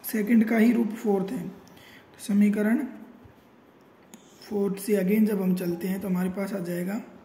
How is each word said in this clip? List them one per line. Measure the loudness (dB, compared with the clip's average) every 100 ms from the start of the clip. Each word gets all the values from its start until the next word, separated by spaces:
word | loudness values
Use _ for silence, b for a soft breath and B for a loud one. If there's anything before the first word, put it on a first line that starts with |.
Second | -6 -4 2 4
का | 4 4
ही | 4
रूप | 4 0
fourth | -2 -2 0 -2
है। | -6
तो | -10 -14 -20 -20 -20 -20 -20 -18
समीकरण | -2 2 4 2 0 0 -2 -10 -20 -20 -20 -20 _ _ -20 _ -20 _ _ -20 -20 -20
fourth | -8 -2 -2 -2
से | 0 0
again | 2 4 4
जब | 2
हम | 0 0
चलते | -2 -4 -4
हैं | -6
तो | -4
हमारे | -2 -2
पास | -4 -6
आ | -6
जाएगा | -6 -6 -4 -6 -10 -20